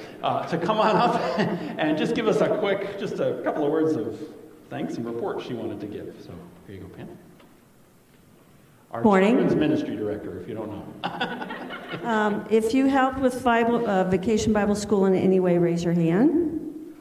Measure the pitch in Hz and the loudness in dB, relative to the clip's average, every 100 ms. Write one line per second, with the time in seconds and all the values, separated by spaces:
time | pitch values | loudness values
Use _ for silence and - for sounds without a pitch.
0 | - - - 127 - 170 170 214 214 214 | -14 -6 -2 -2 -2 -2 0 2 4 4
1 | 233 233 - - 196 180 - 220 156 151 | 2 2 0 0 0 -2 -6 -4 -2 0
2 | 233 233 220 185 156 156 196 190 - - | 0 0 2 2 2 0 0 -2 -4 -8
3 | 214 - 131 120 - 156 147 160 156 139 | -6 -4 -2 -2 -4 -2 0 2 2 0
4 | 110 104 - - - - - 131 - - | -4 -8 -12 -16 -20 -20 -14 -8 -8 -6
5 | 117 117 190 117 - 120 113 104 101 101 | -6 -6 -6 -6 -8 -8 -8 -8 -10 -10
6 | 85 - - 87 85 - - 98 92 - | -12 -14 -16 -16 -18 -20 -18 -16 -16 -16
7 | - - - - - - _ _ _ _ | -16 -18 -20 -20 -20 -20 _ _ _ _
8 | _ _ _ - - - - - - 117 | _ _ _ -20 -20 -20 -20 -20 -12 0
9 | 226 190 196 254 - - 151 - - 107 | 4 6 6 4 4 4 2 2 -2 -4
10 | 104 104 98 90 87 110 107 101 - - | -4 -4 -8 -10 -10 -10 -8 -10 -14 -8
11 | - - - - - 1017 - - - - | -8 -6 -6 -6 -10 -10 -12 -12 -10 -8
12 | 240 220 214 202 - 220 220 269 269 269 | -2 0 0 -2 2 2 4 2 4 4
13 | 262 262 262 247 254 233 233 240 233 190 | 2 2 0 0 2 2 4 2 2 2
14 | 180 185 208 214 226 214 202 202 - 202 | 2 0 2 0 2 2 2 0 0 2
15 | 190 190 190 185 180 175 170 170 175 175 | 4 4 4 4 4 4 4 2 0 2
16 | 165 175 285 320 320 - - - - - | 4 4 4 4 0 -2 -8 -12 -16 -18